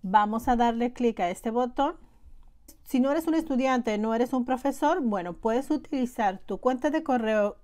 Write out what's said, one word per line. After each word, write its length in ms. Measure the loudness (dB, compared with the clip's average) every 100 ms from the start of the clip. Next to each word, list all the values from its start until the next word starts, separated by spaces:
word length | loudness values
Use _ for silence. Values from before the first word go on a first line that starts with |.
Vamos 460 | 4 4 4 0 2
a 80 | 4
darle 360 | 4 2 -4
clic 280 | 0 -2 0
a 100 | -4
este 220 | -2 -4
botón. 460 | -2 -2 0 -2 -2 -18 -20 -20 -20 -20 -20 -20 -20
Si 160 | -4 0
no 120 | 2
eres 160 | 0 0
un 80 | -2
estudiante, 600 | 0 0 2 0 0 -2
no 160 | 0 0
eres 180 | 0
un 100 | -2
profesor, 580 | -2 -2 -2 0 0 2
bueno, 320 | 0 -2 -6
puedes 360 | -4 0 0 0
utilizar 720 | -4 -2 -4 -2 0 -2 -2
tu 180 | -8 -2
cuenta 320 | -2 0 0
de 140 | 0
correo 540 | 0 0 2 2 0 -2